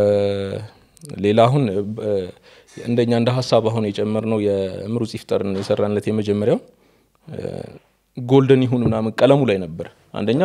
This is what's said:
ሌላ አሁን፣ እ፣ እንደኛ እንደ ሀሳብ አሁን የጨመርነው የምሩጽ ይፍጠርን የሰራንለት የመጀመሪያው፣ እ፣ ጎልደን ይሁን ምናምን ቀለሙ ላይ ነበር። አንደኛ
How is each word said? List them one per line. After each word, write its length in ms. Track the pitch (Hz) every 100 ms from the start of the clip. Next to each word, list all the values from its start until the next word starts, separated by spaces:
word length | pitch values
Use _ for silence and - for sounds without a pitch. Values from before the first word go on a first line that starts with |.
| 104 101 101 101 98 101 107 - _ _ - -
ሌላ 220 | 101 110
አሁን፣ 220 | 117 143 120 95 101 113
እ፣ 100 | 107 98 90 - _ - _ -
እንደኛ 340 | 117 120 117 117
እንደ 140 | 117
ሀሳብ 320 | 127 123 117 110
አሁን 180 | 113 104
የጨመርነው 540 | 101 107 107 110 110
የምሩጽ 720 | 101 98 95 95 98 117 110
ይፍጠርን 400 | - - 104 98 95
የሰራንለት 500 | 98 104 104 104 104
የመጀመሪያው፣ 520 | 107 101 104 104 202 - _ _ _ _ _ -
እ፣ 120 | - 50 50 - - _ _ _ -
ጎልደን 440 | 123 139 131 131
ይሁን 200 | 127 123
ምናምን 280 | 113 110 110
ቀለሙ 280 | - 123 143 120
ላይ 120 | 98
ነበር። 300 | 85 85 - _ _
አንደኛ 280 | - 104 131